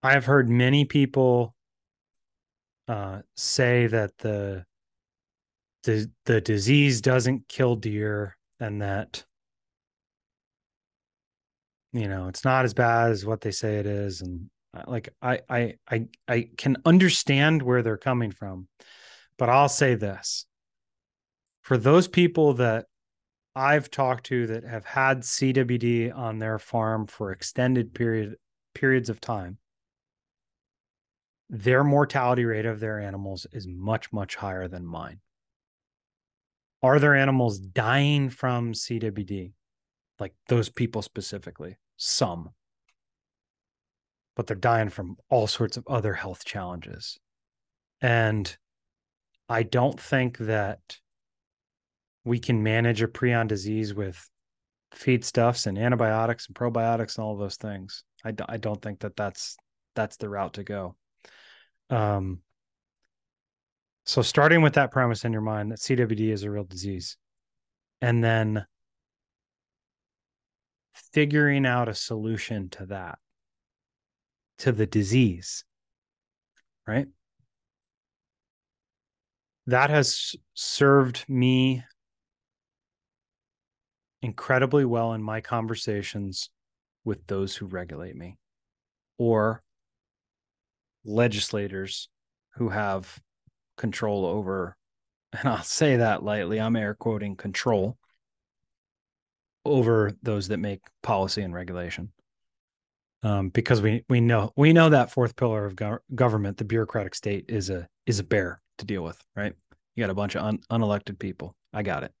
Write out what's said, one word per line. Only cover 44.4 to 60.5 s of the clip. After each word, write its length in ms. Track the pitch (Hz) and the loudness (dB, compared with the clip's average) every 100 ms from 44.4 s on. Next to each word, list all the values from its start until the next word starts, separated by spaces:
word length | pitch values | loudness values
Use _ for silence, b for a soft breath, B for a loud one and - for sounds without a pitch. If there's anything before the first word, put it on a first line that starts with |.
| 117 | -6
they're 100 | 98 | -2
dying 320 | 120 117 107 | 2 2 0
from 300 | - 92 95 _ | -4 -12 -12 _
all 180 | 127 107 | 0 2
sorts 300 | - 110 - | 0 -4 -4
of 100 | 120 | -6
other 280 | 131 107 | -4 -2
health 280 | 92 101 90 - | -4 -8 -12 -10
challenges. 720 | 104 90 90 - - - - _ _ _ _ _ _ _ _ | -10 -8 -10 -12 -16 -16 -16 _ _ _ _ _ _ _ _
And 560 | 127 117 110 107 98 - _ _ _ _ _ _ _ _ _ | 0 2 2 0 -4 -10 _ _ _ _ _ _ _ _ _
I 160 | 113 | -2
don't 380 | 117 123 127 - | 0 0 0 -2
think 380 | - 135 123 123 | -2 0 0 -4
that 420 | 110 110 101 - _ - _ _ _ _ _ _ _ _ _ _ _ _ | -4 -2 -2 -6 _ -20 _ _ _ _ _ _ _ _ _ _ _ _
we 140 | 120 120 | -4 -4
can 240 | - 120 | 0 0
manage 400 | 107 113 117 110 | 2 2 2 2
a 60 | 113 | -2
prion 380 | - 123 120 110 | 0 0 2 0
disease 460 | 107 98 110 107 | -2 -4 -4 -4
with 340 | 101 98 92 - _ _ _ _ _ _ | -6 -8 -10 -20 _ _ _ _ _ _
feedstuffs 720 | - - 123 - - 117 120 - | -8 0 0 2 2 2 2 -4
and 100 | 95 | -2
antibiotics 720 | 117 123 113 110 113 117 - | 0 2 2 0 0 -4 -8
and 100 | - | -6
probiotics 600 | 123 117 113 113 110 - | -4 -2 -2 -2 -4 -6
and 60 | |
all 120 | 110 101 | -8 -6
those 200 | 101 - | -8 -8
things. 480 | 107 101 95 - _ _ | -12 -12 -14 -18 _ _
I 60 | 110 | -12
d-, 140 | 107 - | -10 -10
I 80 | 113 | -8
don't 240 | 107 104 | -6 -6
think 200 | - 98 | -10 -10
that 160 | 107 - | -12 -6
that's, 400 | 101 95 - - _ _ _ | -8 -8 -14 -14 _ _ _
that's 220 | - 107 - | -6 -6 -6
the 140 | 107 | -8
route 240 | 101 95 | -6 -6